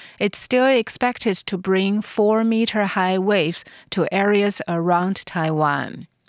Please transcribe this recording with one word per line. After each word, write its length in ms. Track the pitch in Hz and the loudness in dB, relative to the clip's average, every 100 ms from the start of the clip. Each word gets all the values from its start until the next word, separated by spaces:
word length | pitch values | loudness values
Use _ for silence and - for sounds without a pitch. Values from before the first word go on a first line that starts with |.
| - - | -16 -4
it's 200 | 202 - | -2 0
still 280 | - 254 262 | 0 2 4
expected 720 | 254 220 - 247 247 226 185 | 2 0 -2 -2 -2 0 -2
to 140 | - 185 | -2 -4
bring 420 | 190 190 196 208 | 0 2 2 0
four-meter 840 | - - 208 220 226 226 226 220 196 | -2 0 2 4 2 2 0 0 -2
high 320 | 202 185 190 | 0 0 0
waves 480 | 190 202 156 175 - - - | 2 2 0 -4 -10 -16 -8
to 180 | - 165 | -2 -2
areas 520 | 196 202 208 202 202 - | 0 2 2 2 0 -2
around 600 | 170 170 175 180 190 - | -2 2 2 0 -4 -6
Taiwan. 800 | 180 160 156 151 139 120 - - _ | -4 -2 0 0 0 -4 -12 -18 _